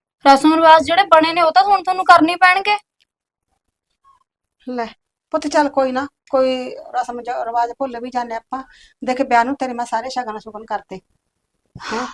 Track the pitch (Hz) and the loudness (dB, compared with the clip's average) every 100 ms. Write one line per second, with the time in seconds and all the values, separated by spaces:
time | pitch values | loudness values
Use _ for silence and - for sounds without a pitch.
0 | _ _ 269 269 302 320 320 320 285 349 | _ _ 4 4 4 4 6 6 4 0
1 | 381 320 320 339 320 359 403 381 359 370 | 4 4 4 0 2 4 4 0 0 -2
2 | 370 339 311 359 370 381 403 415 _ _ | 4 6 4 2 4 4 0 -4 _ _
3 | _ _ _ _ _ _ _ _ _ _ | _ _ _ _ _ _ _ _ _ _
4 | _ _ _ _ _ _ 254 247 226 - | _ _ _ _ _ _ -12 -10 -10 -14
5 | _ _ _ 311 294 302 285 277 262 254 | _ _ _ -6 -2 0 0 0 -2 -2
6 | 285 _ - 262 262 254 254 - - 247 | -8 _ -4 0 0 -2 -8 -14 -10 -8
7 | 247 240 240 254 233 233 240 - 269 233 | -8 -8 -10 -8 -6 -4 -4 -6 -10 -10
8 | 247 240 240 226 - 262 - _ _ - | -8 -8 -8 -10 -10 -14 -14 _ _ -12
9 | 254 247 269 233 247 277 262 233 240 226 | -6 -4 0 0 0 -4 -8 -8 -6 -6
10 | 254 254 214 214 214 214 220 208 - 190 | -6 -8 -8 -10 -14 -16 -10 -10 -10 -18
11 | _ _ _ _ _ _ _ - - 220 | _ _ _ _ _ _ _ -16 -10 -8
12 | 247 | -8